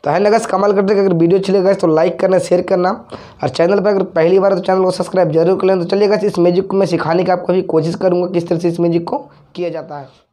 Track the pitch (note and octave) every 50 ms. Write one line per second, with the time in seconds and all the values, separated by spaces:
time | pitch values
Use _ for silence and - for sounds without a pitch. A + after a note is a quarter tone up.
0 | - - D3 F3+ G3+ G#3 G#3 A3 A3 - - F#3 G3 G3+ G3+ G3 G3+ F#3+ G#3+ G3
1 | G3 G3 F3+ E3 E3 E3+ F#3+ G3 F#3+ - F#3+ G3+ F3+ F#3+ G3 G3 - E3+ D#3 D#3
2 | E3 F#3 F3 - - F#3+ F#3+ F3+ F3 - F3+ F3 F3+ - G3 F#3 F3+ F#3 G#3 A#3
3 | - - - - - - - - - C3+ - - E3 F3 G3+ G3+ F3+ G#3 G#3 G3
4 | F#3 F#3 - E3+ D#3+ E3+ F#3 F#3+ F#3+ G3 G3 F3+ - - F#3+ F#3+ F#3+ F#3 F3 -
5 | F3+ - - F#3 F3+ D3+ D3+ D#3+ E3 E3+ F#3+ - - F#3 F#3+ F#3 E3+ E3+ G3 G3
6 | G#3 G3 G#3 G3+ G3 G#3 G3+ F#3 E3+ F3 F3 F3+ G3 F#3+ - G3 F#3+ D3+ F3 E3
7 | - D3+ E3 F3 F#3 F#3 F3+ F3+ - - F3+ F#3 F3+ F3+ - D#3+ D3+ E3+ E3+ E3
8 | - F#3 F3+ F3 F3 F3 F3 E3+ E3+ E3+ F3 E3 E3+ F3 E3 E3+ E3+ E3+ E3+ E3+
9 | E3+ - - D4 B3+ - - - - _ _ - F3+ E3+ - E3 D3+ - D3 C#3+
10 | C#3 B2 _ _ _ _